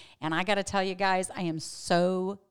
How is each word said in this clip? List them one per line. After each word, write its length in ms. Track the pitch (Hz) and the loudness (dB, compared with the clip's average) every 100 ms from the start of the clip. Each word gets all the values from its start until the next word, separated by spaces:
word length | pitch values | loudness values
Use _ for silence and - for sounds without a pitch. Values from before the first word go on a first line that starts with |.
| - - | -20 -8
And 120 | 156 | -2
I 120 | 160 185 | 0 2
gotta 180 | 202 | 0
tell 180 | 190 202 | 0 0
you 140 | 190 185 | 0 0
guys, 340 | 196 185 180 - | 2 2 0 -4
I 60 | |
am 180 | 175 160 | -4 -4
so 800 | - - - 175 180 185 185 202 _ | -8 -8 2 4 4 2 -2 -6 _